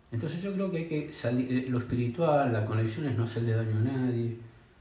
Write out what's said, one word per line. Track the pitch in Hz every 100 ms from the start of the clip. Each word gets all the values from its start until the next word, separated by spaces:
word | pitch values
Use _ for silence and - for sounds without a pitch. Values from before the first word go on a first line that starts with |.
| -
Entonces | 113 156 175
yo | 196
creo | 190 190
que | 165
hay | 165
que | 156 143
salir, | - 117 123 123
eh, | 127 131
lo | 120
espiritual, | - 120 117 139 165 147 131
las | 110 107
conexiones, | 110 110 135 147 110
no |
hacerle | 113 113 117
daño | 113 110 107
a |
nadie, | 123 131 127 117 117 113 - - - -